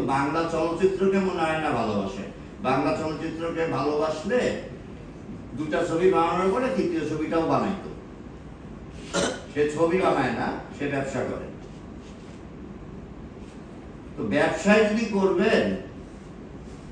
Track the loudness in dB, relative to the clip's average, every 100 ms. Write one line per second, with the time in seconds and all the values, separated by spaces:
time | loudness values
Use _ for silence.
0 | 2 2 2 0 0 2 0 4 2 4
1 | 4 4 2 2 2 2 0 0 0 0
2 | -2 -4 -8 -10 -14 -6 0 2 2 0
3 | -2 -2 -4 -4 -4 0 0 0 2 2
4 | 0 0 0 2 2 0 -6 -10 -12 -14
5 | -14 -14 -12 -12 -8 -6 -2 0 2 4
6 | 6 6 4 4 4 4 2 2 2 0
7 | 0 -2 0 2 4 2 2 -2 -6 -12
8 | -14 -14 -14 -14 -14 -14 -14 -14 -14 -12
9 | -4 0 0 -2 -4 2 2 4 4 6
10 | 4 4 2 0 -2 -2 -6 -6 -2 -2
11 | -2 -2 -2 -4 -8 -10 -14 -14 -14 -14
12 | -14 -14 -14 -14 -14 -14 -14 -12 -12 -12
13 | -12 -14 -14 -14 -14 -14 -14 -14 -14 -14
14 | -12 -6 0 2 2 2 6 8 6 4
15 | 0 4 4 4 4 4 4 0 -6 -12
16 | -14 -14 -16 -14 -14 -14 -14 -14 -10